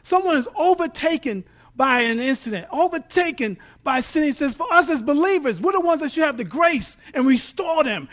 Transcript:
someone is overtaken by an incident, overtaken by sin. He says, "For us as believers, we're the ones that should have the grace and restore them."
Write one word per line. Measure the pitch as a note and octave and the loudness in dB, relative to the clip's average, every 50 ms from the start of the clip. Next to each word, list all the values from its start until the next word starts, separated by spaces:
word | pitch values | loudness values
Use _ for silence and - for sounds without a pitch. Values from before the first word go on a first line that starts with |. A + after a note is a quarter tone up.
| - | -2
someone | - F4+ F#4 F#4+ F4+ D#4 | 0 0 2 2 2 2
is | C4+ A#3 - - | 0 0 -2 -2
overtaken | - D#4+ F#4 F#4 F4+ E4+ B3+ - - C#4+ D#4+ E4 - - B3+ G#3 F#3+ F#3 - _ _ _ _ _ | 0 2 2 4 2 0 -4 -4 -4 -2 -2 -2 -2 -2 -6 -6 -6 -10 -14 _ _ _ _ _
by | B3 C4+ C4+ B3 B3 | 0 2 2 2 2
an | A#3 A#3 A3+ A#3 | 2 0 0 -2
incident, | B3+ C4 C4 - - A#3 G#3+ F3 F3 - | -2 -2 -2 -4 -4 -6 -8 -8 -8 -4
overtaken | - D4 F4 E4+ E4+ D#4 - - - F4+ F4 E4 A#3+ - A#3 G#3+ F3+ - - - - _ - | 0 0 0 0 0 -4 -8 -2 -2 0 0 0 -2 -4 -4 -4 -6 -8 -14 -20 -20 _ -4
by | C4+ C4 B3+ | -2 -2 -2
sin. | B3 - - D#4 D4+ | -2 -2 -2 0 0
He | C#4+ B3+ | 0 0
says, | - D4 C#4 A3 | -2 -4 -4 -4
"For | - - B4 E4+ | -4 -2 2 4
us | F4 E4+ D#4+ | 4 4 4
as | D#4 B3 | 0 0
believers, | A3 C#4+ C#4+ D4 F4 G4 G4 E4+ C#4 B3+ G3 E3 | 0 0 2 2 2 2 2 2 0 -2 -2 0
we're | A#3+ F#4+ | 0 0
the | G4 F#4 | 0 2
ones | E4+ E4+ E4 C#4 | 2 2 0 0
that | D#4+ C4+ | -2 -4
should | - D#4+ D#4+ | -2 0 0
have | D4 B3+ | 0 -2
the | A#3 G#3 | -4 -8
grace | D#3 G3+ D#4 E4+ E4+ D#4+ A#3 F3 - - - - - - | -6 0 2 2 2 2 0 -4 -8 -14 -18 -18 -8 -2
and | C#4 B3+ | 0 2
restore | C4+ C4 A3+ - - - - F4+ E4 E4 D#4+ C#4+ | 2 2 2 0 -6 -10 -6 -4 0 0 2 0
them." | B3 G#3 E3 - - | 0 -2 -6 -8 -12